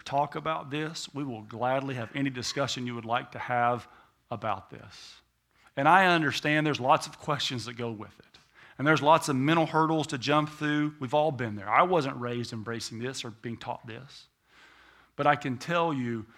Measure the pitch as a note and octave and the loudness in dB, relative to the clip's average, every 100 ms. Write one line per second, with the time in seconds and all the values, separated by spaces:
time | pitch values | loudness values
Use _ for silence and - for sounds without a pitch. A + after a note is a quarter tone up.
0 | - C#3 D3 D#3 D3+ D#3+ D#3 D3 D#3 D#3+ | -4 -2 -2 -4 -6 -6 -6 -6 -6 -8
1 | - C#3+ C#3+ A2+ G#2+ A2+ D3+ C#3 C#3 B2+ | -10 -8 -6 -8 -10 -4 0 0 0 -4
2 | A2 C#3 C#3 B2 A2+ - C3+ - B2 A#2+ | -6 -2 -2 -2 -4 -2 -2 -2 -6 -6
3 | A2+ A#2+ A2+ - - B2 A#2+ A#2+ - - | -2 -2 -4 -8 -2 2 2 2 -4 -18
4 | _ _ _ A#2 A2 G2 - - G#2 - | _ _ _ -6 -4 -4 -8 -18 -18 -20
5 | - - _ _ _ _ _ - C#3 F3+ | -20 -20 _ _ _ _ _ 0 6 6
6 | F#3+ E3+ D3+ - D3+ D3+ D3+ B2 B2 D3+ | 6 4 2 0 0 2 2 2 4 2
7 | - - - C#3+ - B2+ A2+ A#2+ A#2+ G#2+ | 2 -10 -4 -2 -2 -4 -6 -6 -6 -8
8 | G#2+ - - - _ _ - - C#3 D#3 | -12 -18 -20 -20 _ _ -18 -2 2 4
9 | C#3+ D#3+ D3+ C3 C#3 E3 D#3 D#3 D#3+ D#3+ | 6 6 4 2 4 4 4 4 4 2
10 | D3 C#3+ B2 D3 D3 - D3+ D3+ D3+ D3+ | 0 -4 2 2 2 -2 -2 0 0 -2
11 | C3 D3+ D3+ C3 A#2+ G#2 G2 A#2+ F3+ F3+ | -2 0 2 0 -4 -6 2 4 6 4
12 | C3+ C3+ A#2+ A#2+ A#2 A2+ G#2 A#2 - A2+ | 2 -2 -6 -6 -6 -6 -8 -8 -8 -8
13 | B2 C3 B2 G#2+ A#2+ A2+ - - - A2+ | -8 -8 -10 -10 -10 -10 -8 -10 -10 -14
14 | C3+ - - _ _ _ - - - - | -16 -20 -20 _ _ _ -20 -20 -20 -20
15 | _ - C#3+ C#3+ C#3+ A#2+ - F3 E3+ C#3 | _ 0 2 2 0 -4 -2 0 0 0
16 | A#2+ A#2 G#2+ | -2 -4 -8